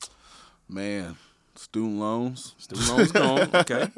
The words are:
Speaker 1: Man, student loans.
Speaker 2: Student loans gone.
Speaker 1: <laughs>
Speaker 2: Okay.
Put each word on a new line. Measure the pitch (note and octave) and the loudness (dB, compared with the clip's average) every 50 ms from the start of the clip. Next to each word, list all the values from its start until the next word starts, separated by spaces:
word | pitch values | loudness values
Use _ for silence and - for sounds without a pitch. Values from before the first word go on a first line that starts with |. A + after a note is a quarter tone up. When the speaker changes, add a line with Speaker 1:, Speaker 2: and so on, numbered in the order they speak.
| - - - _ _ - - - - - _ _ _ _ | -18 -18 -18 _ _ -20 -20 -20 -20 -20 _ _ _ _
Speaker 1:
Man, | F#2 F#2+ G2 G#2 G2+ G2+ F#2 E2+ E2 - - _ _ _ _ _ _ | -10 -8 -6 -6 -6 -6 -8 -10 -14 -16 -20 _ _ _ _ _ _
student | - - - - A2 A2+ A2 G#2 G#2 | -20 -20 -8 -4 -4 -2 -2 -2 -2
loans. | G#2+ G#2+ A2 A#2 B2 B2+ B2+ B2+ - - - _ | -2 -2 -2 -2 -2 -4 -6 -8 -14 -18 -18 _
Speaker 2:
Student | - - - - A#2 A#2 | -16 -12 -6 -2 -2 0
loans | A#2+ - G#3+ D#3+ E3+ | 4 4 4 4 4
gone. | - D3 C3 C3 C#3+ - - | 2 2 4 4 2 2 4
Speaker 1:
<laughs> | - | 4
Speaker 2:
Okay. | F3+ E3 - - - - G3+ - | 2 4 4 2 -2 -2 -2 -4